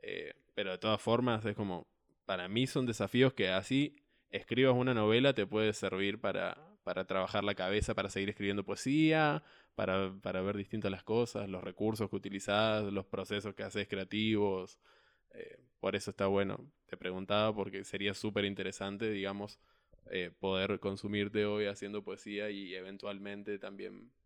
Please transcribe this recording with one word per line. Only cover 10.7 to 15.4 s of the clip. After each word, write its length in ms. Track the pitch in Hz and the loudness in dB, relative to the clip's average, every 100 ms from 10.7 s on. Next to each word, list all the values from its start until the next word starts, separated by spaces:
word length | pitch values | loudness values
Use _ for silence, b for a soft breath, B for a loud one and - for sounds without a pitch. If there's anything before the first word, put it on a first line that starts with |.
| 110 101 | -4 -4
las 140 | 95 | -4
cosas, 440 | - 110 117 104 98 | -2 0 0 -2 -6
los 140 | 92 | -6
recursos 480 | 95 90 107 110 101 | -8 -2 0 0 -2
que 60 | 98 | -4
utilizás, 680 | 98 98 - 104 110 107 101 | -4 -6 0 4 4 2 0
los 140 | 101 98 | -2 -4
procesos 480 | 98 92 104 101 | -6 -4 -4 -4
que 80 | - | -6
haces 240 | 101 104 98 | -6 -4 -4
creativos. 920 | 98 92 104 110 107 101 92 92 - b b b b _ | -4 -2 0 2 4 4 2 -4 -14 b b b b _
Eh, 300 | - | -18